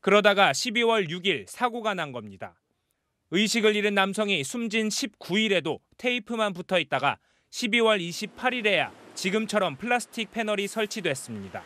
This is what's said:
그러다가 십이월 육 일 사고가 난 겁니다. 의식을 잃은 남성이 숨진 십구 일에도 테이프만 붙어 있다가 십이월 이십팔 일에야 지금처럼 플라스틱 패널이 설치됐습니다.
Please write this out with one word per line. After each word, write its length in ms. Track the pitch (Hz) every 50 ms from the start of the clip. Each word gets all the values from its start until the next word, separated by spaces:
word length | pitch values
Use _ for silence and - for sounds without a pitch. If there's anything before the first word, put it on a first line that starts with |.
그러다가 520 | _ - 190 208 202 208 202 190 196 170 -
십이월 560 | - - 247 214 240 233 226 226 220 196 151
육 160 | 160 185 170
일 220 | 196 175 123 98 -
사고가 460 | - - 233 247 220 240 220 214 202
난 180 | 180 165 147 127
겁니다. 440 | 120 107 107 98 90 - 98 87 _ _ _ _ _ _ _ _ _ _ _ _ _ _ _ 156
의식을 440 | 180 214 214 - 233 208 214 214
잃은 180 | 208 202 208 202
남성이 480 | 202 190 196 196 214 220 202 202 160 139
숨진 480 | - - 240 233 226 196 226 220 214
십구 480 | 202 - - 233 _ _ - - 175 208
일에도 400 | 220 220 196 180 147 160 143 - _ _ _ _
테이프만 540 | - 247 247 247 208 - 240 226 220 208 185
붙어 280 | 175 180 _ 190 180
있다가 360 | 160 - 147 135 123 143 113 - _ _ _ _ _ _
십이월 500 | - - 247 233 202 240 226 220 214 202
이십팔 540 | 170 170 170 - 214 202 - - - 254 247
일에야 360 | 247 214 214 196 165 139 113 - - - - -
지금처럼 640 | - - 190 185 220 220 208 - 208 190 175 143
플라스틱 560 | 135 - 233 247 240 - - - - 226 202 -
패널이 340 | 220 226 214 208 202 202
설치됐습니다. 960 | 196 - 220 220 208 - 220 190 170 139 135 - - 117 - 98 95 85 98 87